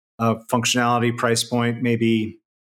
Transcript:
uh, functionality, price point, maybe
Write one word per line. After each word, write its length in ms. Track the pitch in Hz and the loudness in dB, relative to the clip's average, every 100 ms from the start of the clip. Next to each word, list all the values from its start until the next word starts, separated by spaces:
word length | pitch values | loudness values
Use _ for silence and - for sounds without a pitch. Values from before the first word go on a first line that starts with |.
| _ - | _ -2
uh, 160 | 113 113 - | 0 0 -2
functionality, 640 | 123 117 127 120 120 120 117 | -2 0 0 2 2 0 0
price 300 | 120 113 - | 0 0 -2
point, 360 | 123 120 117 | -2 -2 -2
maybe 580 | 123 113 113 113 107 - _ _ | -2 0 2 0 -2 -10 _ _